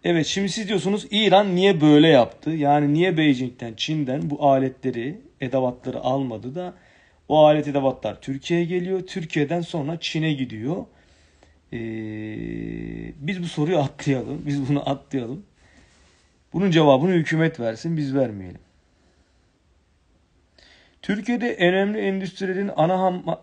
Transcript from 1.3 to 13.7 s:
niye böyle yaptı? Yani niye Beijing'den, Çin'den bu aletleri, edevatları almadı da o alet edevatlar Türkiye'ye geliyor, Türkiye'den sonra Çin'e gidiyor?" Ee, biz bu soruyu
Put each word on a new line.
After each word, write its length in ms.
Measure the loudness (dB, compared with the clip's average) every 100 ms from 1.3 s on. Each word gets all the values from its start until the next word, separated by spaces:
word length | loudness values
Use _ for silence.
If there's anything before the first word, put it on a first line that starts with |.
| 4 4 4
niye 240 | 4 6
böyle 280 | 6 8 8
yaptı? 420 | 8 6 0 -6
Yani 440 | 0 2 4 4
niye 220 | 2 2 2
Beijing'den, 580 | 2 2 -2 -8 -12
Çin'den 560 | -8 -4 -2 -2 -4 -4
bu 160 | 0 4
aletleri, 720 | 4 2 -4 -6 -4 -8 -10 -18 _
edevatları 580 | -4 -2 -2 -4 -10 -6
almadı 540 | -2 -2 -4 -8 -10
da 200 | -10 -10 -14 _ _ _ _ _
o 160 | 6
alet 240 | 6 6 0
edevatlar 520 | 0 0 -2 -8 -10
Türkiye'ye 460 | -10 -10 -2 -2 0
geliyor, 400 | -4 -2 -6 -6
Türkiye'den 540 | -10 -6 -2 -2 -2
sonra 400 | -4 -6 -6 -6
Çin'e 320 | -6 -4 -2
gidiyor?" 520 | -2 -4 -6 -6 -6 -8 _ _ _ _ _ _ _ _
Ee, 60 | -10 -8 -8 -8 -10 -10 -10 -8 -8 -8 -10 -10 -10 -12 -10
biz 260 | -8 -6
bu 40 | -6
soruyu 320 | -2 0